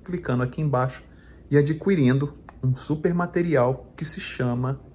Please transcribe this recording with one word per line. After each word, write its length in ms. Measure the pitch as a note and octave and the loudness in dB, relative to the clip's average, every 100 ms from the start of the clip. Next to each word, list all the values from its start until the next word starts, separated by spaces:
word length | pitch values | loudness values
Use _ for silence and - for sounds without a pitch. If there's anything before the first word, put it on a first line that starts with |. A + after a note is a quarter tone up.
clicando 380 | - F3 - B2 | -8 -6 -2 -2
aqui 180 | B2 - | -2 -2
embaixo 440 | D3+ B2+ B2+ - - - - - - | 0 0 0 -4 -16 -20 -20 -20 2
e 40 | C#3+ | 4
adquirindo 800 | D3 D#3 G3 F3+ B2+ C#3 C#3+ - - - | 4 0 0 4 4 4 0 -8 -20 -4
um 120 | C3 B2+ | -2 -2
super 380 | - D#3 F3 | -4 -2 0
material 800 | F3 F3 F3+ E3+ C#3 B2 C3+ - - | 0 -2 -2 2 4 2 0 -8 -10
que 100 | D3+ | -8
se 140 | - | -8
chama 640 | - - B2 B2 B2+ C3+ - | -8 -4 -2 0 -2 -4 -10